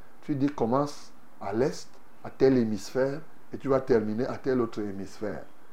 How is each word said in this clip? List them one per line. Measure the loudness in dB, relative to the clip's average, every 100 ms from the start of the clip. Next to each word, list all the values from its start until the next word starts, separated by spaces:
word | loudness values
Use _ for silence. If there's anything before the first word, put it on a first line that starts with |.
| -10 -6
Tu | -4
dis, | 0 0
commence | 2 2 2 2 -4 -8 -10 -10 -8
à | -2
l'est, | 0 0 0 -8 -10 -10 -10
à | -8
tel | 6 6 8
hémisphère, | 4 0 -2 0 0 -2 -8 -8 -8
et | -4
tu | 2
vas | 2
terminer | 6 4 4 0 -2
à | -2
tel | 0 2
autre | 2 -2
hémisphère. | -4 -6 -8 -6 -6 -6 -8 -10 -10